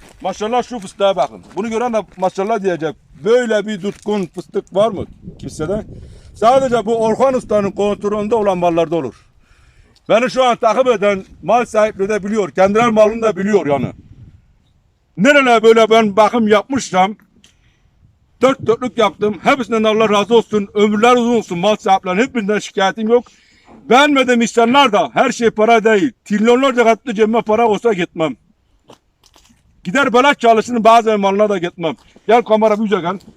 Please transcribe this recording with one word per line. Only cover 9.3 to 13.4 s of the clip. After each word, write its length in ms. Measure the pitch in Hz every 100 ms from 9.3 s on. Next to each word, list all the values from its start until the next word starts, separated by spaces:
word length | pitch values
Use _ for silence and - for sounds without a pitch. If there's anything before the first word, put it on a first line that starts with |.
| _ _ _ _ _ _ _ -
Beni 220 | 208 247
şu 120 | 233
an 120 | 254 226
takip 320 | 226 214 254
eden 360 | 220 202 196 190 -
mal 220 | 160 233 240
sahipleri 440 | 214 214 202 196
de 140 | 214
biliyor. 280 | 196 220 175
Kendileri 400 | 180 196 208 240
malını 300 | 214 214 226
da 140 | 220
biliyor 300 | 185